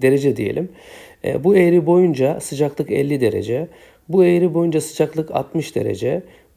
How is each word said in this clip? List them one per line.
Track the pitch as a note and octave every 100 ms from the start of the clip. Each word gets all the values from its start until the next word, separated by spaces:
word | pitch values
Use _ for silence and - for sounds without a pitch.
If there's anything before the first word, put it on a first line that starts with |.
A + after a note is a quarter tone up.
derece | C3 C#3 C#3 A#2+
diyelim. | G#2 - F#3 - - - - -
E, | - -
bu | D#3 G3+
eğri | F3 F3 D#3
boyunca | F3 F3+ C3+ C3 D#3+
sıcaklık | - C#3 D3 - -
elli | F#3+ C#3+ C#3+
derece, | A#2 F#2+ G2 B2 E3 - - _ -
bu | F#3 F3+
eğri | F3 F3+
boyunca | D#3+ E3+ D#3
sıcaklık | D3+ - D3+ D#3+ D#3
altmış | C#3 C3 E3 C#3+ A2+
derece, | G#2+ G2+ A#2+ E3 - - _